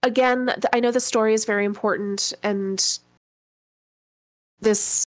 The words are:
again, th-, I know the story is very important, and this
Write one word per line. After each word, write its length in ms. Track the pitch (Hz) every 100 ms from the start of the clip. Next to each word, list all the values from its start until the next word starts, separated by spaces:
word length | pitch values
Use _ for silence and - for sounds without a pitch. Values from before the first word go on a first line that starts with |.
again, 420 | 262 247 254 247 254
th-, 180 | - 240
I 60 | 247
know 120 | 240
the 80 | 240
story 340 | - 240 220
is 100 | 220 214
very 200 | 208 202
important, 680 | 202 214 190 202 202 - -
and 400 | 208 202 190 190 - - _ _ _ _ _ _ _ _ _ _ _ _ _ _ _ _
this 440 | 220 208 - - -